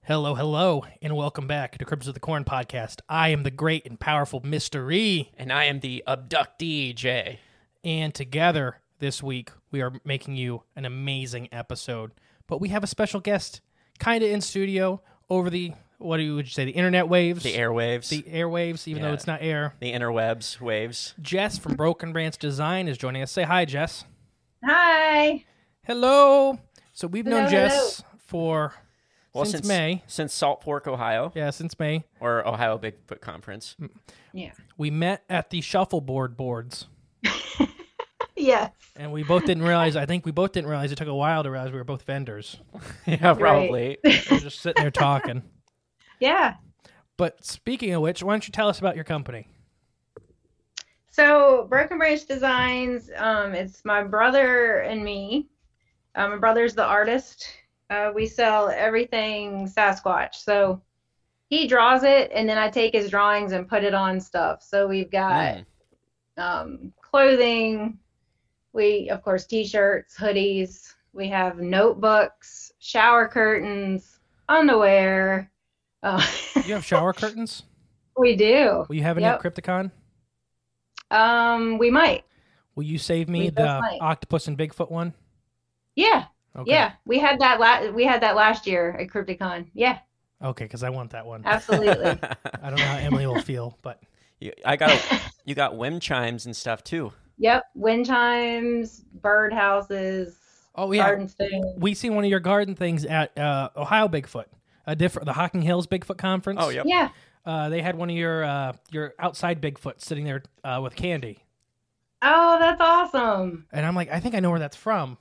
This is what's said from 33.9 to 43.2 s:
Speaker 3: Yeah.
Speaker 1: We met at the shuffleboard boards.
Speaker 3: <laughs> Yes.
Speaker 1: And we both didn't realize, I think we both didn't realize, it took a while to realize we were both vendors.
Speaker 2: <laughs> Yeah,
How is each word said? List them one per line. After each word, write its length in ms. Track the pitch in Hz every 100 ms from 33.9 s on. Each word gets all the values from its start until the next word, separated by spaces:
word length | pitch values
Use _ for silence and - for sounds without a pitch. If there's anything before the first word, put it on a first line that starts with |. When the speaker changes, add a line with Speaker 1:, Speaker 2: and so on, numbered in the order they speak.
| _ - - _
Speaker 3:
Yeah. 180 | 185 170 - _ -
Speaker 1:
We 140 | 151
met 320 | 151 175 202 _
at 220 | 180 -
the 100 | 175
shuffleboard 720 | - 185 185 170 135 135 127 120
boards. 520 | 127 117 123 - - _ _ _
Speaker 3:
<laughs> 440 | - - - - - - 339 - 480 _ 508 -
Yes. 360 | 269 233 220 _ _ -
Speaker 1:
And 160 | 147
we 100 | 151
both 220 | 151 175 285
didn't 180 | 170
realize, 320 | 170 170 165 151
I 100 | 143
think 180 | 175 165
we 60 |
both 200 | 156 190
didn't 160 | 190 151
realize, 220 | 151 139
it 60 | 143
took 100 | 156
a 60 |
while 300 | 139 147 160
to 80 | 143
realize 200 | 131 131
we 60 | 131
were 60 | 123
both 160 | 135
vendors. 540 | - 139 127 104 - - -
Speaker 2:
<laughs> 320 | - - - -
Yeah, 220 | 156